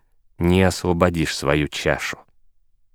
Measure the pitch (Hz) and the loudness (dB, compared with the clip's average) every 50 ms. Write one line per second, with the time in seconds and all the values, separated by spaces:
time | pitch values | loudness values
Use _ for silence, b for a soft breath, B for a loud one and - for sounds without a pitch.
0 | _ _ _ _ _ _ _ - 87 87 90 95 95 90 - - - 90 87 85 | _ _ _ _ _ _ _ -2 0 2 4 4 4 2 2 0 -2 -2 0 2
1 | 92 87 87 82 76 - - - - 67 73 76 73 - - - - 80 69 - | 2 2 2 0 -4 -4 -4 -6 -2 0 0 0 0 -2 -6 -6 -2 -2 -2 -2
2 | - - - - - _ _ _ _ _ _ _ _ _ _ _ _ _ | -4 -12 -12 -14 -18 _ _ _ _ _ _ _ _ _ _ _ _ _